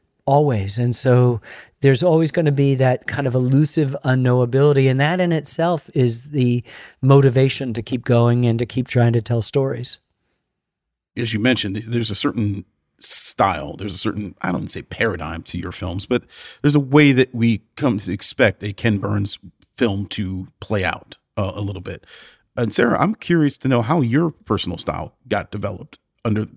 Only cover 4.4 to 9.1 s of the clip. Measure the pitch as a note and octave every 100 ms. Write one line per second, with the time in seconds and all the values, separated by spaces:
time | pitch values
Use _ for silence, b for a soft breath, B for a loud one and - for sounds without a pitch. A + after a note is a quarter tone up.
4.4 | A#2+ C3 D3 C#3 C3+ C3 D3 F#3 F3 D#3+
5.4 | C#3+ - E3+ E3 - D3 B2 A#2 C#3+ D3
6.4 | B2 A#2+ - B B B C3 C#3 C3+ B2+
7.4 | C3 - C3 A2+ - B2 - A#2+ A#2+ A#2+
8.4 | A#2+ A2+ A#2+ B2+ A#2 B2 A#2+